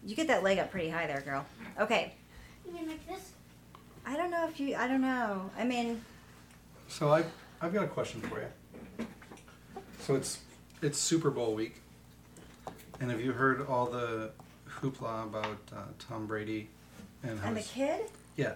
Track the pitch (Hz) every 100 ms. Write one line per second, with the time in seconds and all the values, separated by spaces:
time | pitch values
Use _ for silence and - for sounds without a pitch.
0 | 190 220 320 220 190 190 160 190 160 160
1 | 160 139 143 139 143 - - - 214 214
2 | - - - - - - - 339 320 311
3 | - 381 - - - - - - - -
4 | - 285 349 339 330 320 277 - 247 262
5 | 262 254 226 196 190 - 233 247 233 233
6 | - - - - - - - - - -
7 | 147 151 165 - - - 165 202 170 -
8 | - 113 - - - - - - - -
9 | - - - - - - - - - -
10 | - 139 - - - - - - 151 -
11 | - 160 143 127 117 107 113 - - -
12 | - - - - - - - - - -
13 | 127 117 127 120 135 131 139 123 123 120
14 | 117 113 110 - - - - - 135 131
15 | 117 113 110 107 107 104 - 107 101 101
16 | - 113 107 107 107 110 107 - - -
17 | - - - 110 98 220 - 240 277 359
18 | 440 - - - 131